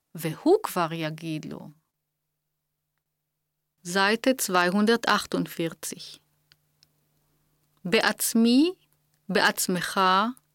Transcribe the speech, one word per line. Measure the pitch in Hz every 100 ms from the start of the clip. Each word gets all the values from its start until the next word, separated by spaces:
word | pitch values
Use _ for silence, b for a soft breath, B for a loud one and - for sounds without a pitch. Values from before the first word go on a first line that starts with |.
| _
והוא | 175 156 156 294 415
כבר | - 185 165
יגיד | 165 156 156 165 156
לו. | 156 143 156 147 _ _ _ _ _ _ _ _ _ _ _ _ _ _ _ _ _ _ _ _
זייטה | 175 190 196 226 -
צוויהונדרט | 262 - 180 175 196 208 233 -
אכטונפורציק. | 208 - 180 170 - 165 - - - - - _ _ _ _ _ _ _ _ _ _ _ _ _ _ _ _ 180
בעצמי, | 226 - 214 - 226 233 254 330 370 _ _ _ _ -
בעצמך, | 190 202 - - 180 - - 185 190 220 262 _